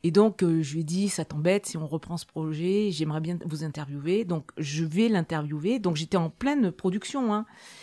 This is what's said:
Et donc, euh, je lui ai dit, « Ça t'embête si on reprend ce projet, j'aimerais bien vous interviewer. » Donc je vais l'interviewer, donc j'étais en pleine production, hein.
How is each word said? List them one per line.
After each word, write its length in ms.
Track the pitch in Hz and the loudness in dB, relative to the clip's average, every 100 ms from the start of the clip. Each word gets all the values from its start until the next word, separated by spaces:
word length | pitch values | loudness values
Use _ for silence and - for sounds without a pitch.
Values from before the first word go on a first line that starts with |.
Et 80 | 170 | 4
donc, 300 | 170 214 190 | 6 6 4
euh, 200 | 175 165 | 2 4
je 140 | 151 151 | 2 -4
lui 40 | |
ai 40 | 156 | -2
dit, « 240 | 175 202 | 0 0
Ça 160 | 190 156 | -2 -4
t'embête 400 | 151 160 196 - | 0 2 2 0
si 100 | 165 | -8
on 100 | 151 | -6
reprend 300 | 156 - 170 | -6 -6 -8
ce 100 | - | -8
projet, 640 | - 160 156 175 196 214 | -6 -4 -2 0 2 0
j'aimerais 280 | 156 156 151 | 0 -2 -2
bien 200 | 160 175 | -4 -4
vous 220 | 170 151 160 | -6 -6 -6
interviewer. » 580 | 147 143 143 147 190 175 | -6 -8 -6 0 0 0
Donc 260 | 170 - - | -4 -4 -8
je 300 | 151 147 165 | -6 -2 0
vais 240 | 160 226 | 2 4
l'interviewer, 680 | 208 160 160 147 151 165 254 | 2 0 -2 -4 -2 0 0
donc 180 | 190 156 | 0 -2
j'étais 180 | 160 196 | 0 0
en 140 | 165 | 0
pleine 420 | - 254 294 208 | -2 0 2 2
production, 640 | - 190 196 - 285 240 | 2 -2 -2 -4 -2 0
hein. 120 | 208 220 - - - | 0 -4 -14 -20 -20